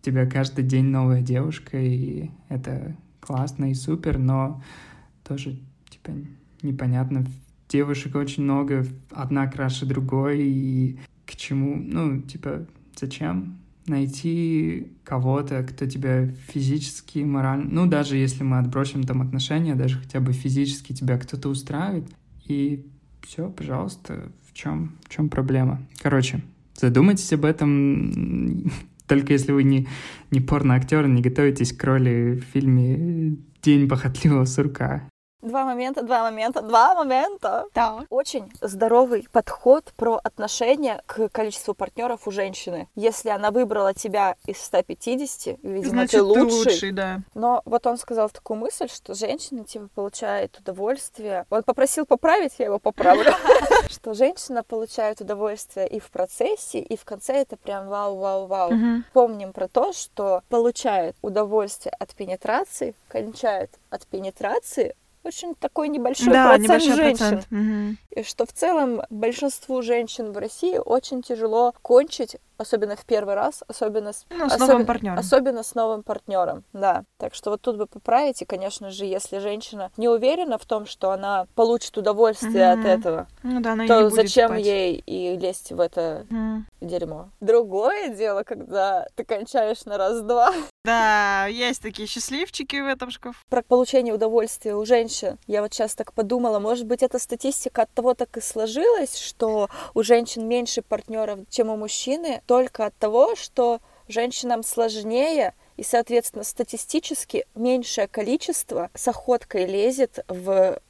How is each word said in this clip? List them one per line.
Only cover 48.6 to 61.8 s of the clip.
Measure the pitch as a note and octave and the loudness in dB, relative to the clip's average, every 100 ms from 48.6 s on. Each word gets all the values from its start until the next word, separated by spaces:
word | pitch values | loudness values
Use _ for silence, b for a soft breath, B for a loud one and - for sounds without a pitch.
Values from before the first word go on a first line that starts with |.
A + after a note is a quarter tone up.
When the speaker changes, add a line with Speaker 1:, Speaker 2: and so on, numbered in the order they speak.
| A#3 - C4 | -6 -6 -8
Speaker 2:
что | - - G3 | -10 -14 -8
женщина, | G#3+ C#4+ - B3 G#3 | -6 -6 -8 -12 -12
типа, | A3 G3+ | -14 -12
получает | - G3+ - G#3+ G3+ G3 - | -8 -8 -6 -6 -4 -6 -8
удовольствие. | - F#3 G#3 C4+ - - G#3+ F#3+ F3 | -12 -6 -4 -4 -6 -12 -6 -6 -2
Он | G#3+ | -2
попросил | A3+ C4 C#4 - D4+ | 0 2 2 2 2
поправить, | B3+ D#4+ F4 D#4 - | 4 4 4 2 -2
я | G#3+ | -2
его | G3+ | 0
поправлю. | - - F3+ F#3+ C#4+ | -2 2 6 8 8
Speaker 3:
<laughs> | - - B4+ C#5 A#4+ - | 4 2 2 6 4 4
Speaker 2:
Что | - - | -8 -10
женщина | G#3+ C4 F#4 - B3 | 0 0 0 -6 -8
получает | A3+ A3+ A3 - G#3+ G#3+ | -6 -8 -8 -4 -4 -4
удовольствие | G3 G3+ G#3+ G#3+ - - F#3+ | -8 -4 -4 -6 -12 -6 -6
и | G#3+ | -6
в | - | -10
процессе, | - F#3 - - G#4+ - A3 | -6 -6 -2 -2 -2 -6 -8
и | - A3+ | -6 -10
в | |
конце | - G3+ - C4+ | -10 -12 -2 -2
это | C4+ G#3+ | -2 -6
прям | - G3 G3 | -10 -10 -6
вау, | G3+ G3+ G3 | -4 -4 -4
вау, | G3 F#3+ F#3+ | -2 -4 -4
вау. | F#3+ F3+ | -2 2
Speaker 3:
Мгм. | A3+ A#3 A#3 A#3+ | 2 2 0 2
Speaker 2:
Помним | C4 A#3+ G#3+ F#3+ | 4 4 2 -10
про | F#3+ F#3 | -8 0
то, | - D4+ | 2 0
что | F4+ - - G3 F3+ _ | -2 -12 -4 0 0 _
получает | A#3+ A#3 A#3 B3 G3 E3 - | 2 2 0 0 0 -2 -4
удовольствие | G#3+ G3 G#3 G#3+ G3+ - | -4 -2 2 0 0 -6